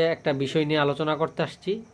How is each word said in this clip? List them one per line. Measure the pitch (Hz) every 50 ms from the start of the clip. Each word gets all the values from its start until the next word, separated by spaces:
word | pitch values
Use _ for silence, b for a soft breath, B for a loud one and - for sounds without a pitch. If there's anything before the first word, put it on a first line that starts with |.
| 165 165 160
একটা | - - 156 143
বিষয় | 135 139 131 - 160 151
নিয়ে | 147 156 151
আলোচনা | 147 143 139 143 160 156 156
করতে | 143 160 147 - - 165
আসছি, | 147 - - - 180 202 226 226 -